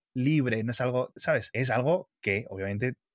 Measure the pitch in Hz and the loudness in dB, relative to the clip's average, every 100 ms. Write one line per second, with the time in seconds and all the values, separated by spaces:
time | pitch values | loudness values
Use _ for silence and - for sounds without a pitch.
0 | _ 131 131 156 123 110 113 117 127 127 | _ -2 2 4 2 0 -2 -2 0 0
1 | - - - 143 - 113 127 113 135 185 | -4 -4 0 0 0 -2 0 2 2 0
2 | - _ 104 98 113 95 98 104 127 - | -2 _ -2 -2 -2 -6 -4 -2 -2 -4
3 | _ | _